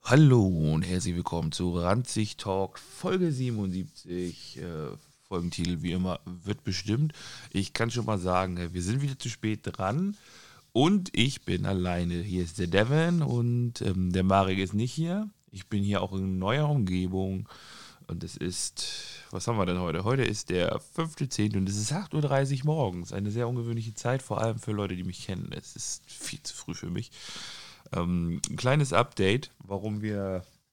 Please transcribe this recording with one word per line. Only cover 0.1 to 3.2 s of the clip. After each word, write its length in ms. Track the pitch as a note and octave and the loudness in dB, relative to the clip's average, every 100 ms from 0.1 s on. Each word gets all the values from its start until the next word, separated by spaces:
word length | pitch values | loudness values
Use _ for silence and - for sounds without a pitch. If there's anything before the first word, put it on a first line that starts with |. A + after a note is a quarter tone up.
Hallo 340 | C3+ D3+ B2 F#2+ | 10 10 10 6
und 360 | E2+ D#2 D#2 | 4 4 2
herzlich 340 | E2+ F#2 F2+ F2 | 2 0 0 -2
willkommen 380 | F2 E2+ D#2+ | -2 -2 -2
zu 240 | - F2+ F2 | -2 0 0
Ranzig 580 | F2 G#2+ B2 - G#2+ - | 2 2 0 -2 -4 -4
Talk, 440 | G#2+ F#2+ F#2+ - | -4 -2 -2 -6
Folge 520 | - - F3+ F#3 | -18 -8 -2 0